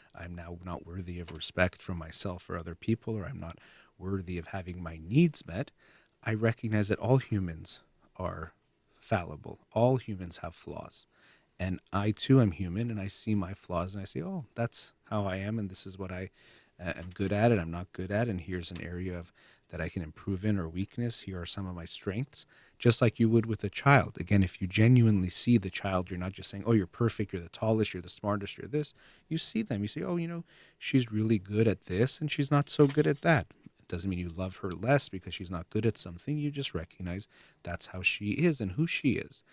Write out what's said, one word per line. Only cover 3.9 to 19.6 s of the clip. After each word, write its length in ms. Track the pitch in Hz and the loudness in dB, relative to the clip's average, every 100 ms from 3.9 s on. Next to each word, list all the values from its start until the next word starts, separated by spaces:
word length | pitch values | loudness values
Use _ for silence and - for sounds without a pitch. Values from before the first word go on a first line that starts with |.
| - | -12
worthy 380 | 92 98 87 87 | -6 -6 -4 -6
of 100 | - | -6
having 340 | 95 90 90 | -10 -8 -10
my 160 | 82 82 | -10 -10
needs 480 | 80 135 175 - - | 0 4 4 2 -8
met. 240 | 92 147 _ _ _ _ _ | -8 -8 _ _ _ _ _
I 120 | 110 | -4
recognize 540 | 110 113 - 113 107 101 | 2 2 2 0 0 2
that 100 | 104 | 0
all 200 | 110 131 | 4 2
humans 640 | - 104 90 82 90 - _ _ _ - | 4 -2 -2 -6 -12 -14 _ _ _ -8
are 360 | 90 90 82 _ _ _ _ | -6 -6 -12 _ _ _ _
fallible. 640 | _ - 98 85 76 - - _ | _ -2 -2 -2 -12 -14 -16 _
All 240 | 110 123 131 | 4 4 4
humans 420 | - 95 85 - | -2 -8 -8 -10
have 160 | 85 | -12
flaws. 520 | - 80 78 78 - - _ _ _ _ - | -12 -14 -12 -12 -16 -20 _ _ _ _ -6
And 220 | 92 90 _ | -4 -4 _
I 180 | 101 104 | -2 0
too 300 | - - 135 | 0 6 8
am 120 | 107 | 8
human, 380 | 80 90 95 120 | 2 -4 -2 -4
and 100 | 107 | -4
I 60 | 98 | -6
see 300 | - - 104 | -6 -2 0
my 180 | 90 | 0
flaws, 400 | 98 - 87 90 | -8 -4 -2 -2
and 80 | 101 | -6
I 20 | |
say, 160 | 95 131 | -8 -6
"Oh, 260 | 175 190 117 | -6 -6 -8
that's 400 | - 120 - - _ | -4 -4 -4 -14 _
how 220 | - 107 98 | -6 -2 -2
I 100 | 95 | -2
am, 240 | 101 113 | -4 -4
and 100 | 98 | -6
this 160 | 92 98 | -8 -12
is 100 | 92 | -10
what 140 | 92 | -8
I, 200 | 90 95 _ _ - _ - | -8 -10 _ _ -20 _ -10
uh, 140 | 87 - | -6 -6
am 140 | 87 | -8
good 220 | 90 98 | -2 0
at, 200 | 101 120 | 4 6
and 80 | 107 | 6
I'm 100 | 82 | 2
not 220 | 85 90 | -6 -8
good 180 | - 92 | -8 -2
at, 180 | 104 120 | 0 0
and 120 | 92 | -2
here's 320 | 85 90 85 | -4 -6 -6
an 80 | 85 | -10
area 360 | 85 87 92 87 | -8 -6 -6 -6
of, 160 | 85 _ - _ | -10 _ -20 _